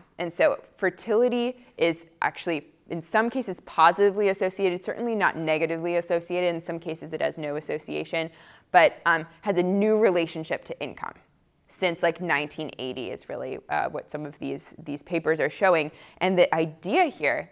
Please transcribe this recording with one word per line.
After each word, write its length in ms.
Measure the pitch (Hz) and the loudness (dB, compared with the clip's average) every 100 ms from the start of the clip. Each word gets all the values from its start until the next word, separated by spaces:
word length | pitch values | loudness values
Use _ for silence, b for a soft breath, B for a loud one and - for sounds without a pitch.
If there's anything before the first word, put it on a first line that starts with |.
| - - | -14 -8
And 120 | 170 | -6
so 300 | - 156 - - - | 2 2 2 -6 -2
fertility 880 | 185 185 226 220 247 240 240 254 - - | -2 -2 0 2 4 2 -2 -6 -10 0
is 280 | 165 160 - - | 0 0 -8 -4
actually, 460 | 147 - 180 151 - _ - | -4 -2 -4 -4 -6 _ -10
in 120 | 170 | -10
some 280 | - 220 226 | 0 2 2
cases, 300 | 269 214 185 - | -2 -6 -8 -4
positively 640 | - 165 180 202 196 202 | 6 6 8 4 4 0
associated, 560 | 190 190 190 190 180 208 | 2 -2 0 0 0 -6
certainly 300 | - 240 214 | -6 -4 0
not 200 | 175 - | 0 0
negatively 600 | 160 156 160 165 175 175 | 0 0 0 -2 -2 -2
associated. 580 | 170 170 170 180 180 165 | 0 -2 -2 -2 0 -2
In 60 | |
some 180 | 165 165 | -6 -8
cases, 320 | 165 160 151 | -8 -10 -8
it 100 | 156 | -4
has 160 | 147 160 | -4 -4
no 200 | 147 147 | -6 -6
association, 720 | - 151 - 151 160 165 160 B B B B | -6 -8 -6 -8 -4 -6 -6 B B B B
but, 220 | 180 160 - 170 | 6 6 4 0
um, 200 | 165 160 b | 0 -2 b
has 160 | 214 180 | -2 2
a 60 | |
new 340 | 180 196 214 214 | 2 2 4 4
relationship 640 | 220 175 160 160 156 147 | 4 2 0 -4 -6 -8
to 180 | - - | -8 -10
income 340 | 131 - - - _ _ _ _ _ | -10 -10 -12 -14 _ _ _ _ _
since, 360 | - 180 170 | -4 -2 2
like, 180 | 170 165 | 0 0
nineteen 500 | 175 147 151 - 151 - | 0 -2 -2 -8 -10 -8
eighty 300 | 127 131 104 | -8 -6 -8
is 180 | - - | -10 -10
really, 300 | 123 131 135 - | -10 -8 -10 -6
uh, 220 | 151 - | -4 -4
what 200 | 151 - | -6 -10
some 160 | 151 147 | -10 -10
of 120 | 147 | -10
these, 360 | 139 143 - - | -8 -8 -10 -14
these 220 | 151 143 | -10 -10
papers 360 | - 165 160 160 | -4 -2 0 0
are 100 | 143 | 0
showing. 420 | - 190 165 151 B B B | 2 4 4 0 B B B
And 180 | 185 180 | 0 4
the 160 | 170 165 | 4 2
idea 500 | 165 156 180 311 320 | -2 -4 -2 2 2
here 440 | - 143 135 160 | 0 -2 -2 -6